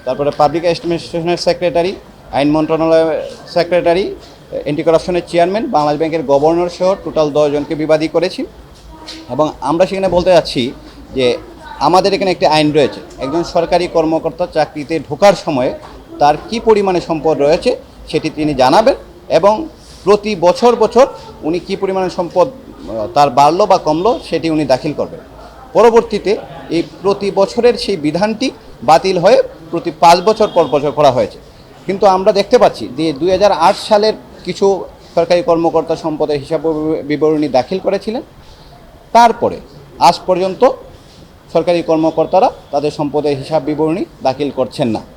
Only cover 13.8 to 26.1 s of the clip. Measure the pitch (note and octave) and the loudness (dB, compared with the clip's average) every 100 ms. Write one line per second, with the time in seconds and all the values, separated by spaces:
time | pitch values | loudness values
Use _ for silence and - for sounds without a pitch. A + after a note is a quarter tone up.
13.8 | F3 F3 D#3+ D#3+ D#3 D#3 F3+ D#3+ D3 D3+ | 0 -2 0 -2 -4 -6 -6 -2 -4 -4
14.8 | C#3 D#3+ C3 C#3+ G3+ F#3+ - C#3 C3 - | -6 -6 -6 2 4 4 -2 -2 -2 -4
15.8 | - - - - D3 D3+ - A3+ A3+ G#3 | -14 -20 -20 0 0 0 -4 -4 2 2
16.8 | G3 F3+ - D#3 D#3+ C#3+ C#3+ D#3+ - - | 2 -2 -2 -2 -2 0 2 2 0 -4
17.8 | - - - D#3 D#3 D3+ D3+ C3+ B2+ F3 | -10 -20 -6 -6 -4 -4 -4 2 4 4
18.8 | A3 E4+ - - - D3 F#3+ A3 D#4+ - | 4 0 -8 -20 -2 2 2 0 -6 -14
19.8 | - - F3 G#3 G#3+ G3 F3 F3+ A#3+ A3+ | -20 -8 0 0 0 0 0 4 2 4
20.8 | G#3+ A#3 C4+ - - - D3+ F3 F3 F#3+ | 2 4 2 0 -20 -10 -6 -6 -6 -6
21.8 | F#3+ F#3+ F#3 F3+ E3+ F3+ E3+ - - - | -4 -2 -4 -4 -4 0 0 -2 -20 -18
22.8 | - A2 G#2 C#3+ C#3+ B2+ C#3+ F3 G#3 F3+ | -12 -8 -2 2 2 4 4 4 2 2
23.8 | D3+ D#3 G3+ - - E3 E3 D#3 D3+ C3 | 2 0 0 -2 -4 -4 -2 -2 0 0
24.8 | D#3 C#3 G2 - - - - - - F3 | -2 -6 -8 -8 -20 -20 -20 -20 -4 4
25.8 | A#3 A3+ A3+ | 4 4 0